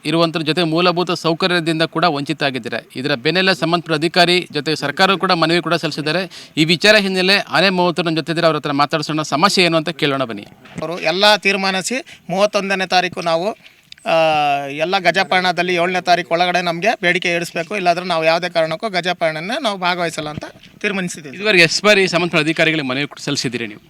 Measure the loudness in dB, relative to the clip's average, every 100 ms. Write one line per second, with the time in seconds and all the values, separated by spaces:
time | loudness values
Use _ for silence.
0 | -2 2 2 0 -2 0 0 2 2 2
1 | -2 -2 -2 0 0 0 0 0 0 0
2 | 0 0 -4 -2 -2 -4 -6 -8 -8 -8
3 | -4 -2 0 0 0 0 0 -2 -2 -2
4 | 0 4 4 4 0 -6 -4 -2 -4 2
5 | 2 2 0 0 2 2 0 -2 -2 -4
6 | -4 -4 -6 -12 -10 -2 2 4 4 4
7 | 4 0 2 2 2 2 2 2 0 0
8 | -2 -2 -2 0 2 0 -2 0 0 0
9 | -2 -4 -2 0 0 2 2 2 -2 -2
10 | -2 -2 -4 -6 -14 -20 -16 -10 -8 -4
11 | -2 2 4 4 2 0 -2 -4 -4 -6
12 | -8 -20 -8 0 0 0 -2 -4 0 0
13 | 0 -4 -2 -2 -2 -8 -18 _ _ -12
14 | 0 2 4 2 0 0 -4 -4 -2 2
15 | 2 2 2 2 2 0 0 0 0 -2
16 | 2 0 2 0 2 0 -2 -2 -2 0
17 | 0 0 0 -2 -4 -6 -6 -2 0 0
18 | 0 0 2 2 0 -2 -2 -2 -4 -4
19 | -4 -2 -2 -4 -6 -4 -4 -2 -2 0
20 | -2 -4 -8 -10 -14 -18 -20 -8 -4 -4
21 | -4 -8 -14 -6 2 4 4 4 4 4
22 | 4 2 0 0 0 2 2 0 -2 -4
23 | -6 -8 -6 -4 -4 -4 -8 -12 _